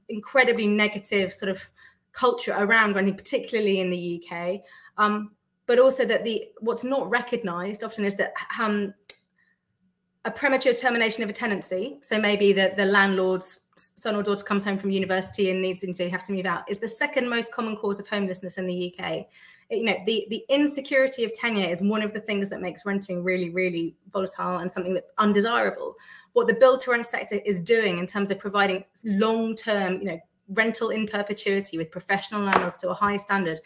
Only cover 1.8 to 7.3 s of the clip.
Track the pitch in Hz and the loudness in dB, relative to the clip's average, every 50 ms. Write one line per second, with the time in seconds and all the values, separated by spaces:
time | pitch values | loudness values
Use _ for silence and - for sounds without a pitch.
1.8 | - - _ _ _ _ - - 254 247 240 - - - - 180 208 202 226 226 | -20 -20 _ _ _ _ -4 0 0 2 2 0 -2 -2 -2 0 2 2 4 4
2.8 | 220 208 196 196 196 196 190 196 - - 277 240 - - 240 220 214 202 196 190 | 4 4 2 2 2 0 0 -2 -2 -2 -2 -2 -2 -2 -2 0 0 2 0 0
3.8 | 185 180 180 180 175 175 175 170 170 - 175 170 175 180 185 202 - - - - | 0 -2 -2 -4 -4 -6 -8 -8 -10 -10 -10 -6 -4 -4 -6 -6 -8 -16 -20 -20
4.8 | - - _ - 214 208 208 214 208 - _ _ _ _ _ _ _ - 240 240 | -20 -8 _ 0 2 2 2 0 -4 -8 _ _ _ _ _ _ _ 2 6 6
5.8 | 262 269 - - 240 208 220 - 196 226 220 - - - - - 220 226 214 - | 6 6 6 4 4 2 0 0 0 -2 -4 -6 -6 -10 -14 -8 -4 -4 -4 -2
6.8 | - 254 277 269 185 190 226 240 233 - | -2 -2 -2 -2 -2 0 -2 -2 -2 -2